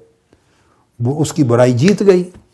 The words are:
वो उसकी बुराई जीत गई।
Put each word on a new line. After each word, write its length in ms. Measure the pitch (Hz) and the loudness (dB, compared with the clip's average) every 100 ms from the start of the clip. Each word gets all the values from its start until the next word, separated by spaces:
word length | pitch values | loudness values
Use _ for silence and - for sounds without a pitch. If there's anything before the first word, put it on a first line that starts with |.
| _ _ _ _ _ _ _ _ _ - | _ _ _ _ _ _ _ _ _ -8
वो 120 | 117 | -6
उसकी 300 | 147 151 - | -4 -6 -2
बुराई 300 | 131 120 127 | 0 2 2
जीत 300 | 120 165 202 | 2 0 0
गई। 220 | 202 180 180 - _ | 2 2 0 -12 _